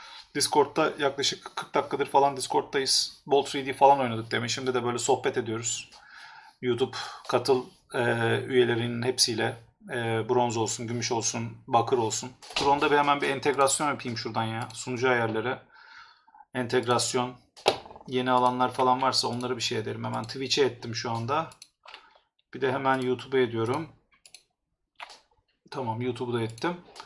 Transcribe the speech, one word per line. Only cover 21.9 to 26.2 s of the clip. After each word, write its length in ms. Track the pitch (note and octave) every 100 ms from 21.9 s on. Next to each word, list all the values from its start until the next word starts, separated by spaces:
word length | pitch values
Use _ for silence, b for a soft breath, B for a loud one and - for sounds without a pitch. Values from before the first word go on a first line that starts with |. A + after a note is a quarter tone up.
| B B B B _ _
Bir 80 | C3
de 100 | C3
hemen 300 | C3+ C3+ C3
YouTube'a 380 | B2+ B2 B2+ C3
ediyorum. 500 | B2 A2+ A2+ C#3+ D#3+ _ _ _ - - _ _ _ _ _ - - - _ _ _ _ -
Tamam, 300 | C#3+ B2 A2+
YouTube'u 320 | B2 A#2+